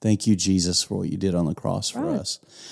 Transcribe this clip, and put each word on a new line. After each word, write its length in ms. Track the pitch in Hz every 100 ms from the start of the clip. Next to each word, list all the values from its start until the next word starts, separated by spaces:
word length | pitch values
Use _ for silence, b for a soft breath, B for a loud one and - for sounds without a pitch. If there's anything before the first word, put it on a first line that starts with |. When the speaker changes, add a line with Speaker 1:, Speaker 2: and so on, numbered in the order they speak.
Speaker 1:
thank 240 | 113 104 -
you, 100 | 98
Jesus, 460 | 98 95 87 87
for 160 | - 98
what 100 | 85
you 80 | 85
did 180 | 98
on 120 | 87 80
the 80 |
cross 340 | - 98 92 -
for 120 | 233
Speaker 2:
Right. 200 | 320 302
Speaker 1:
us. 180 | - - B B B